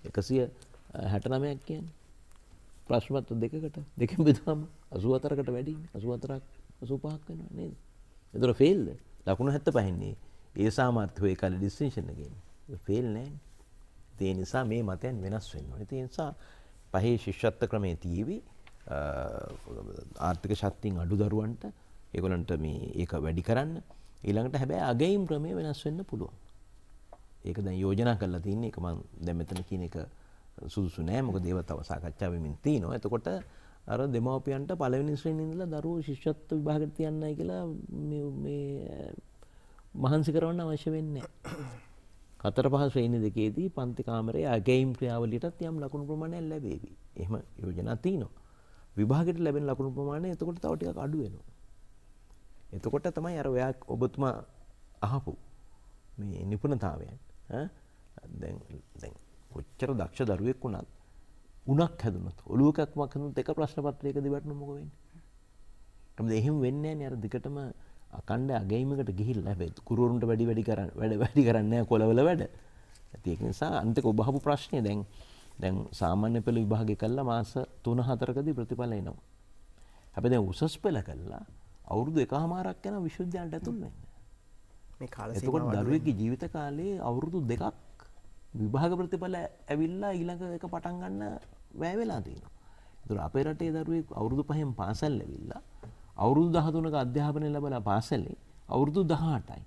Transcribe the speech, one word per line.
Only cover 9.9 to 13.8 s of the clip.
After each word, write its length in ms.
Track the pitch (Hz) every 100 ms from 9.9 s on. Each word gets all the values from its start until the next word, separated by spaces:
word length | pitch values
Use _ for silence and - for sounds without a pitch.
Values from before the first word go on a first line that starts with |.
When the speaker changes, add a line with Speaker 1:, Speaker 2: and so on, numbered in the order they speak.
| 90 98 101 - - -
Speaker 1:
ඒ 160 | - 107
සාමර්ථ්‍ය 500 | 107 127 120 95 -
ඔය 140 | 101 92
කාලේ 240 | 95 92
ඩිස්ටින්ක්ෂන් 500 | 101 - 143 110 85
එකේ. 220 | 82 73 - - - - 127
ෆේල් 260 | - 107 123
නෑනේ. 340 | 107 135 147 - - - -